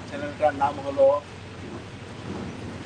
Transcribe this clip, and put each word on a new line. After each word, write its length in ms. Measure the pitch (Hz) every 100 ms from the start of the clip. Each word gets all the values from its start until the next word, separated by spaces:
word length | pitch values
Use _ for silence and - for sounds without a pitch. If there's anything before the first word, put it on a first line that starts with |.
| -
চ্যানেলটার 460 | 143 147 147 151
নাম 260 | 139 139 143
হলো 400 | 139 139 139 143 - - - - - - - - - - - - - - - -